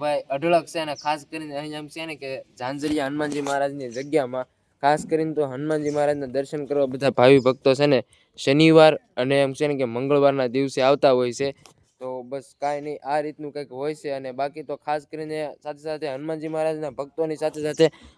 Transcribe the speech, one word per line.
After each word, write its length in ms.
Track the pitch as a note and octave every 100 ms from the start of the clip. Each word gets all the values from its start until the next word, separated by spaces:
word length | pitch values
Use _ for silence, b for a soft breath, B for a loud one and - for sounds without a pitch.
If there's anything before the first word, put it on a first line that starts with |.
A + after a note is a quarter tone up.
ભાઈ 200 | D3 C#3+ -
અઢળક 320 | C#3 E3 E3+ D#3
છે. 80 | E3+
અને 140 | D#3 C#3
ખાસ 180 | D3+ D3+ C#3
કરીને 260 | D#3 D#3 C#3+
અહીં 160 | D3+ D3+
એમ 80 | D3
છે 120 | D#3+ E3
ને 100 | D3
કે 80 | C3+ C3 - -
ઝાંઝરિયા 500 | B2 C#3+ D3+ D3+ C3+
હનુમાનજી 340 | D3 D3+ D3 C#3+
મહારાજની 420 | C#3 C#3 C#3+ B2+ A#2
જગ્યામાં 500 | C#3+ D3+ B2+ B2+ B2+ _ _ _
ખાસ 180 | C#3 D3+ -
કરીને 240 | D#3+ D#3+
તો 100 | D3+ C#3+
હનુમાનજી 420 | B2+ D3+ D#3 D3 D3
મહારાજના 360 | D3 D3 C3+ B2+
દર્શન 280 | C#3 D3+ C3+
કરવા 220 | C#3+ C3+
બધા 200 | C3 C#3 B2
ભાવિ 220 | B2 C#3 B2
ભક્તો 220 | C3 C3+ C3
છે 80 | D3
ને 120 | C3 - b b -
શનિવાર 540 | - C#3+ D#3+ D#3+ D#3 D3 _ -
અને 140 | B2+ C#3 C3+
એમ 80 | C3
છે 80 | D3
ને 80 | C#3
કે 60 | B2+ A#2
મંગળવારના 540 | C3+ C#3+ C#3 C#3 B2+ B2+
દિવસે 240 | C#3 C#3
આવતા 300 | C3 C#3+ C#3+ B2+
હોય 160 | B2
છે. 140 | A#2 C#3 - B _ _ -
તો 80 | B2+ B2+ B2
બસ 180 | C#3 B2+ -
કાંઈ 200 | C#3+ D3 D3
નહીં, 120 | D3
આ 160 | C3+ D3+
રીતનું 300 | D3+ D3 D3+
કંઈક 180 | C#3+ C3+ B2+
હોય 140 | C#3+ D3+
છે. 140 | D3+
અને 160 | C3+ C3+ B2+
બાકી 260 | C#3+ C#3 C#3+
તો 60 | C#3+
ખાસ 240 | - D3+ C#3+
કરીને 280 | D#3 D#3 D#3 D3+ -
સાથે 180 | D3 D3
સાથે 260 | D3+ D#3 D3+
હનુમાનજી 440 | C3 D#3 D#3+ D#3 D#3
મહારાજના 420 | D#3 D#3 D3+ B2
ભક્તોની 400 | C#3+ - D#3+ D3+
સાથે 160 | D#3 D3+ D3+
સાથે 200 | D3+ D#3+ B B